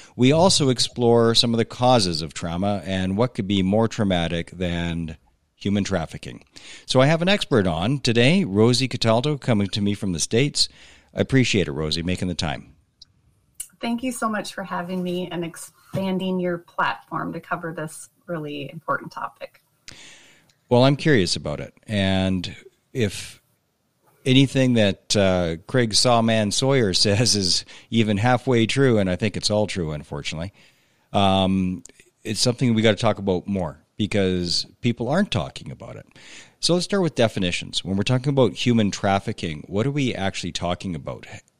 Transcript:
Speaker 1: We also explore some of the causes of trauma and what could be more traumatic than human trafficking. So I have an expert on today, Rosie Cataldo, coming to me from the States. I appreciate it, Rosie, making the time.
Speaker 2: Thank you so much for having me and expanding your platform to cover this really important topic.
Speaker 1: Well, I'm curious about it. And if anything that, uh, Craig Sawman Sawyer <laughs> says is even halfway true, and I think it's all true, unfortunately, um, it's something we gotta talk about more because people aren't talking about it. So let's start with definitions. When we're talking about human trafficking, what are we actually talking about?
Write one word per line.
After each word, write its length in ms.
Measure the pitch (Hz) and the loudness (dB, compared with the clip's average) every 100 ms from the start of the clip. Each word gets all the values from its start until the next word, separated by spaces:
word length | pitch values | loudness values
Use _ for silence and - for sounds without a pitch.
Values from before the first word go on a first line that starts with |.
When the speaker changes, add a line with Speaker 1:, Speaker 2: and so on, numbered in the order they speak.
| - - | -12 2
Speaker 1:
We 160 | 127 | 4
also 380 | 156 190 - 139 | 6 6 4 2
explore 680 | 120 - - 120 117 117 117 | 2 -2 2 4 6 6 4
some 180 | 120 | 2
of 40 | 113 | 0
the 60 | |
causes 560 | 113 - 127 123 92 80 | -2 0 4 4 2 -2
of 140 | 78 | -6
trauma 480 | - 85 87 101 101 | -8 -6 -4 -2 -2
and 320 | 78 95 92 98 | -4 -2 0 0
what 180 | 127 | 0
could 120 | - 98 | -2 -2
be 160 | 101 | 0
more 240 | 92 104 113 | 2 2 2
traumatic 640 | - 101 87 82 85 82 | 0 0 0 0 -4 -6
than 680 | 85 90 85 85 82 80 80 _ _ _ | -6 -4 -2 -4 -4 -6 -10 _ _ _
human 300 | _ 101 101 | _ -2 -2
trafficking. 600 | 95 92 78 - 71 58 - - - - | 0 -2 -4 -10 -14 -16 -20 -20 -20 -16
So 160 | - 127 | 0 4
I 60 | 135 | 4
have 160 | 160 | 4
an 60 | 175 | 2
expert 400 | 202 - 123 92 | 0 2 2 2
on 320 | 80 101 139 | 0 0 0
today, 420 | - 117 123 185 | 0 4 4 4
Rosie 460 | 135 98 117 120 131 | 2 4 4 4 0
Cataldo, 500 | 113 117 113 143 147 | 0 2 2 0 -2
coming 300 | - 104 98 | 0 0 0
to 120 | 113 | -2
me 140 | 101 | -2
from 200 | 104 98 | -2 -4
the 40 | 82 | -4
States. 500 | - 113 143 - - - - - _ | -2 0 0 0 -2 -4 -20 -20 _
I 60 | - | -4
appreciate 480 | 101 135 120 104 78 | 2 2 4 2 0
it, 40 | |
Rosie, 300 | 69 78 78 | -2 -4 -4
making 240 | 85 92 90 | -2 -2 -4
the 80 | |
time. 400 | 85 82 62 - _ _ _ _ _ _ _ _ - - _ | -4 -4 -6 -10 _ _ _ _ _ _ _ _ -18 -18 _
Speaker 2:
Thank 220 | 233 233 | -6 -4
you 80 | 254 | -6
so 180 | 247 226 | -4 -4
much 240 | 208 190 | -4 -6
for 120 | - | -10
having 360 | 185 180 175 185 | -8 -8 -6 -6
me 280 | 180 180 175 | -4 -4 -6
and 140 | 170 | -8
expanding 960 | 165 - - _ _ 190 190 185 190 185 | -8 -12 -18 _ _ -6 -4 -2 -2 -2
your 180 | 180 170 | -2 -4
platform 720 | - - 143 - - 160 - | -6 -4 -4 -4 -10 -8 -8
to 60 | 165 | -10
cover 320 | - 170 170 | -8 -8 -8
this 360 | 160 156 - - _ - | -10 -10 -12 -20 _ -12
really 420 | 165 151 147 139 | -10 -8 -10 -12
important 400 | 165 - 143 - | -12 -8 -8 -8
topic. 500 | - - - - _ _ _ - - - - - _ _ _ _ | -12 -14 -12 -18 _ _ _ -20 -20 -20 -20 -20 _ _ _ _
Speaker 1:
Well, 160 | 120 | 4
I'm 120 | 135 143 | 4 4
curious 380 | 160 131 87 | 2 2 2
about 260 | - - 73 | -2 -6 -8
it. 120 | - _ - | -10 _ -6
And 680 | 104 95 95 95 92 87 - - _ _ | -2 0 0 0 -2 -6 -12 -20 _ _
if 480 | 131 98 - - - _ _ _ _ _ _ _ _ 131 | -4 -4 -4 -14 -18 _ _ _ _ _ _ _ _ 2
anything 480 | 131 135 135 127 | 4 4 2 2
that, 420 | 120 101 90 - 107 | 4 2 0 -2 2
uh, 400 | 95 92 85 82 - | 2 2 0 -4 -2
Craig 260 | 127 117 | 0 2
Sawman 600 | 98 127 117 113 110 104 | 2 4 4 4 2 0
Sawyer 400 | - 135 139 104 | 0 0 2 2
<laughs> 0 | |
says 420 | 87 104 101 117 | 2 2 2 2
is 300 | 101 92 - - - - | 0 0 -2 -4 -16 -4
even 300 | 113 107 98 | 0 2 2
halfway 480 | 123 123 - 117 113 | 2 2 2 2 2
true, 320 | 135 135 110 | 2 4 4
and 100 | 92 | 2
I 80 | 90 | 0
think 220 | 110 90 | -2 -4
it's 120 | - | -2
all 160 | 104 104 | 0 0
true, 260 | 95 78 | -2 -4
unfortunately, 600 | 76 73 73 73 80 87 - _ _ _ _ _ | -6 -10 -10 -8 -8 -10 -12 _ _ _ _ _
um, 720 | 104 98 95 95 95 92 90 - - _ _ | 0 2 4 2 2 0 -4 -12 -20 _ _
it's 180 | - 107 | -8 -2
something 340 | 123 123 127 | 0 2 2
we 80 | 113 | 4
gotta 160 | 110 101 | 4 2
talk 180 | 110 101 | 0 0
about 300 | 98 90 - | 0 -2 -2
more 360 | 98 82 65 _ - | -4 -4 -8 _ -6
because 720 | 104 104 95 92 87 - - _ | -2 0 0 0 -2 -4 -6 _
people 260 | 120 113 117 | -4 -2 -2
aren't 220 | 165 214 | 0 0
talking 400 | 98 67 - - | -2 -4 -8 -14
about 260 | 65 - - | -14 -16 -18
it. 100 | - - - - - _ | -20 -20 -20 -20 -20 _
So 140 | - | 0
let's 100 | 180 | 0
start 180 | 170 202 | 0 0
with 120 | 170 | 0
definitions. 680 | - 113 - 90 - 90 - | 2 0 2 -2 -2 -6 -6
When 140 | 85 98 | -4 -2
we're 60 | |
talking 260 | 104 127 135 | 0 0 0
about 240 | 139 113 | 2 2
human 380 | - 123 117 101 | 2 2 2 2
trafficking, 720 | - 101 98 113 - 87 76 - | 0 0 0 -2 -6 -8 -8 -6
what 180 | 95 123 | -4 -2
are 40 | |
we 240 | 147 127 | -2 -2
actually 380 | 95 95 - 90 | -2 -4 -6 -8
talking 420 | - 87 87 95 | -6 -4 -4 -6
about? 320 | 80 65 62 - - - | -8 -10 -12 -14 -20 -20